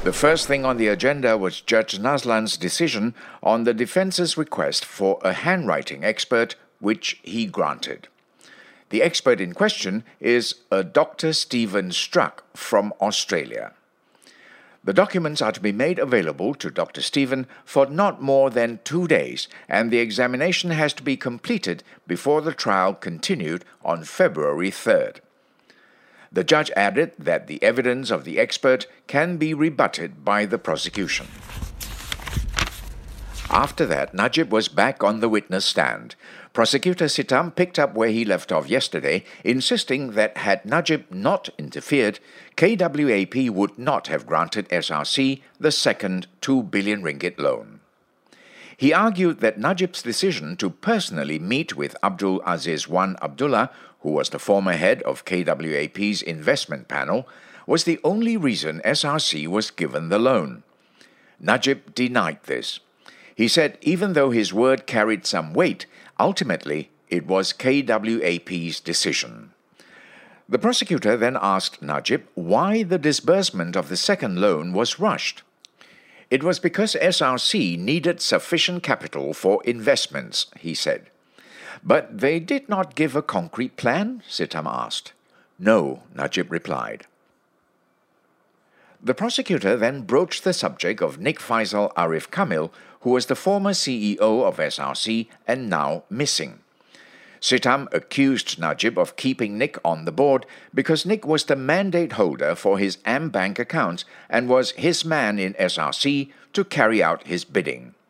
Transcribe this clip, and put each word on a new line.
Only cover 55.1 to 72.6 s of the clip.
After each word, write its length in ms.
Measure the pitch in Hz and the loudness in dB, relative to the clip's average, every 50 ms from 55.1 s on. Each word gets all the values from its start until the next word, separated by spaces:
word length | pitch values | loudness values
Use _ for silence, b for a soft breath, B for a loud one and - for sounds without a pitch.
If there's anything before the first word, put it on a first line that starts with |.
| 67 - - | -4 -4 -6
K 180 | - 92 90 90 | -4 -2 -2 0
W 300 | 76 82 69 82 78 76 | 0 -2 -2 -2 -2 -2
A 120 | 71 73 | -2 -2
P's 340 | - _ 92 101 104 104 87 | -4 _ -2 -2 -2 -2 -2
investment 640 | - - 85 78 76 - 143 143 - - 73 67 60 | -4 -6 -8 -2 0 0 0 0 -2 -6 -10 -12 -10
panel, 400 | _ - 71 67 71 90 120 131 B B B B B B B B | _ -6 -4 -2 -2 -2 -2 -4 B B B B B B B B
was 180 | B 143 165 - | B 0 2 2
the 160 | 170 165 - - | 0 -2 0 0
only 340 | 151 190 220 233 226 233 | 0 0 2 0 0 0
reason 440 | 220 165 135 110 - 76 78 78 82 - | 2 2 0 0 0 -2 -4 -6 -2 0
S 200 | 110 143 147 - | 0 0 0 0
R 160 | 147 143 156 | 0 0 0
C 280 | - - - 78 76 | 0 -2 -2 -2 -4
was 240 | 82 90 107 110 - | -2 -2 -2 -2 -4
given 380 | - - 85 71 64 73 80 82 | -4 -4 -6 -4 -2 -4 -2 0
the 100 | 92 107 | 0 2
loan. 420 | 117 127 131 110 82 67 62 57 - _ _ _ b b b b b b b b b b b b | 4 4 2 2 0 -2 -8 -14 -18 _ _ _ b b b b b b b b b b b b
Najib 560 | - 85 110 123 - 131 139 - _ - - | 0 2 2 2 4 0 0 0 _ -12 -4
denied 480 | - 123 123 123 123 95 80 80 - _ | -2 -2 2 2 2 0 0 -4 -6 _
this. 360 | - 69 62 58 - - - _ _ _ B B B B B B B B | -6 -6 -6 -6 -8 -10 -12 _ _ _ B B B B B B B B
He 120 | B 110 | B 2
said 300 | 113 - 170 156 - - - | 2 4 4 2 2 0 -2
even 320 | - 147 175 175 202 202 180 | 0 0 0 2 0 0 2
though 180 | 151 139 135 | 4 4 4
his 220 | 120 117 104 92 92 | 4 2 0 0 2
word 320 | 104 123 131 135 131 - | 2 4 4 4 2 -2
carried 400 | - - 113 107 110 110 98 - | -2 0 2 2 2 0 -2 -2
some 280 | - - 87 80 78 80 | -4 -4 -4 -4 -2 0
weight, 320 | 101 185 175 95 - - B B B B B B B | 2 2 2 0 -4 -10 B B B B B B B
ultimately 720 | 110 165 196 - 185 127 87 78 - 69 73 78 78 _ _ _ _ | 2 2 2 0 -2 -2 -2 -4 -4 -4 -6 -6 -6 _ _ _ _
it 180 | _ 85 87 76 | _ -4 -4 -2
was 280 | 73 95 95 95 - - | 0 0 0 2 0 -4
K 280 | - - 131 135 143 | -2 0 2 2 2
W 380 | 135 120 113 110 104 110 113 113 | 2 2 0 0 0 0 -2 0
A 180 | 76 87 87 85 | 0 0 -2 -2
P's 420 | - - 92 87 82 85 78 - | -4 -6 -6 -6 -4 -6 -8 -8
decision. 720 | _ - 85 - - 95 71 - - 62 57 57 57 - _ _ _ _ B B B B B B B B B B B B B B B B | _ -4 -2 0 0 0 -2 -2 -4 -6 -10 -18 -20 -20 _ _ _ _ B B B B B B B B B B B B B B B B
The 100 | - 117 | -2 0
prosecutor 560 | - 226 247 - 233 - 175 143 - 107 113 | 2 2 2 2 0 0 -2 0 2 2 2
then 220 | 120 110 120 131 127 | 2 2 0 0 0
asked 400 | - 101 95 95 - - - - | 0 0 0 0 -2 -4 -8 -8
Najib 420 | - 73 73 71 - - 131 156 - - _ | -8 -4 -4 -4 -2 -2 -2 -2 -2 -8 _
why 500 | - 85 85 98 120 | -8 0 2 2 4